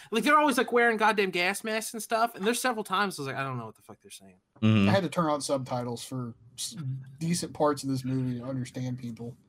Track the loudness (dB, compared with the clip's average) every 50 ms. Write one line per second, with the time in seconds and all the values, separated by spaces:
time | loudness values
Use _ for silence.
0 | -10 -4 -2 2 4 6 6 6 6 6 4 4 2 2 4 4 4 4 4 4
1 | 4 4 4 4 2 2 2 2 2 0 0 -2 -4 -4 -4 -4 -4 -6 -8 -10
2 | -4 -2 0 2 2 0 0 0 0 0 0 2 0 0 -2 -2 -4 -2 0 0
3 | 0 0 -2 -4 -6 -6 -4 -4 -4 -4 -4 -6 -8 -10 -12 _ _ -20 -20 -20
4 | _ -20 -20 -20 -20 -20 -20 _ _ _ _ 0 4 4 6 6 6 6 4 4
5 | 2 0 0 0 0 0 0 -2 0 -2 -2 -2 -2 -4 -4 -4 -4 -6 -8 -8
6 | -10 -8 -8 -8 -8 -8 -10 -14 -20 -20 -12 -10 -10 -10 -10 -8 -8 -8 -8 -8
7 | -10 -14 -10 -6 -2 -2 -2 -2 -2 -6 -2 0 2 2 2 0 -2 -4 -4 -2
8 | -2 -2 -2 -2 -2 -2 -4 -6 -6 -6 -6 -6 -6 -8 -8 -8 -6 -6 -6 -8
9 | -8 -10 -10 -10 -12 -12 -14 -16 _